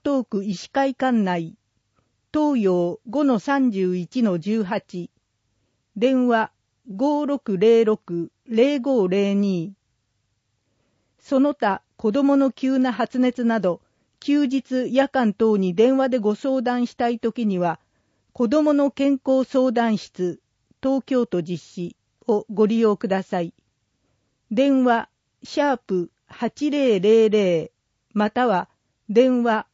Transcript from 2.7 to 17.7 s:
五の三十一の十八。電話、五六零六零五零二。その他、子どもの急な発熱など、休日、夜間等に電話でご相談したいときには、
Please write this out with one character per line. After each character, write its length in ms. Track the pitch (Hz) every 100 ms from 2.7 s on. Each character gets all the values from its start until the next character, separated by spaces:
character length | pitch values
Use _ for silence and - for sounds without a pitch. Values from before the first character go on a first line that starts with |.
| 180 175 - 240
五 160 | 262
の 160 | 285 226
三 320 | - 277 254
十 240 | 190 185 180
一 280 | 170 254
の 140 | 226 175
十 260 | 185 220
八。 460 | 185 214 - 180 170 _ _ _ _ _ _ _ _ 202
電 320 | 247 262 247
話、 240 | 226 - _ _ _ 262
五 380 | 190 277 196 262
六 320 | 285 - 185
零 280 | 220 226 214
六 460 | 214 - 170 170 _ -
零 340 | 220 269 294
五 280 | 262 262 185
零 340 | 196 202 202
二。 320 | 202 180 165 196 _ _ _ _ _ _ _ _ _ _ _ _ _ _
そ 220 | - 269
の 140 | 285
他、 280 | 294 208 190 _ _
子 140 | 214
ど 120 | 240
も 120 | 285 277
の 160 | 269
急 260 | - 262 262
な 140 | 254
発 280 | 226 233 254
熱 260 | 254 240 233
な 140 | 226
ど、 220 | 185 165 _ _ _ _
休 280 | - 294 277
日、 460 | 269 - 254 240
夜 140 | 254 269
間 260 | 269 226
等 220 | - 220 208
に 200 | 185 175
電 200 | 233 269
話 140 | 262
で 80 | 254
ご 180 | 208 208
相 260 | 269 262
談 240 | 240 247 240
し 100 | -
た 120 | 240
い 120 | 240
と 120 | 226
き 140 | 247 214
に 120 | 180
は、 220 | 175